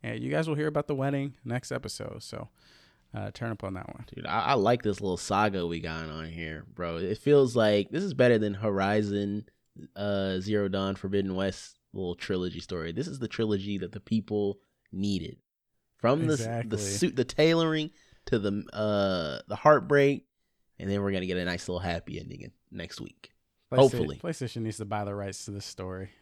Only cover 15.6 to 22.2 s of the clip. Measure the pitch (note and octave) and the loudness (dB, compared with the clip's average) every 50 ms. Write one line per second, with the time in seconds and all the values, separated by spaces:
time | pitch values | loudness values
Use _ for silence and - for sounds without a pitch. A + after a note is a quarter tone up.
15.6 | _ _ _ _ _ _ _ _ - A#2 C3+ D#3 D#3+ D#3 D#3 C3 A2+ A2+ A#2 A#2 | _ _ _ _ _ _ _ _ 2 2 2 4 2 2 2 0 0 -2 -2 -4
16.6 | A#2 A2+ A2 G#2 G2+ G2 G2+ G2+ - - - - B2 - - - D3+ D#3+ E3 E3 | -2 -2 -2 -2 -2 -2 0 2 0 0 2 0 -2 -2 2 4 6 6 6 6
17.6 | E3 D#3+ D#3 D#3 D#3 D#3 _ _ _ _ - _ _ - - A2+ G2 G2+ G2+ G#2 | 4 2 2 0 -2 -4 _ _ _ _ -20 _ _ 0 0 0 2 0 -2 -2
18.6 | - - - G#2 G#2+ G#2+ G#2 G2+ G2 G2 F#2+ F2 E2 D2+ C2+ - - - G#2 - | -4 -6 -4 -2 0 2 2 2 2 2 2 0 -2 -4 -6 -8 -8 -8 -8 4
19.6 | - D3+ D3+ - F3 F3 C#3+ C#3+ C#3 C#3+ C#3+ - _ _ _ _ _ _ _ _ | 8 8 8 8 6 4 6 6 6 6 4 0 _ _ _ _ _ _ _ _
20.6 | _ _ _ _ F2+ F#2+ G2 G2+ G2+ G2+ G2 F#2 F#2 F2+ F2+ F2+ F2 F2+ F2+ F2 | _ _ _ _ -4 -2 0 0 0 0 0 0 -2 0 -2 -2 0 -2 -4 -4
21.6 | - - F2+ F2 F2+ F2+ E2+ E2+ - - - - | -4 -4 -6 -4 -2 -2 -2 -2 -4 -8 -10 -10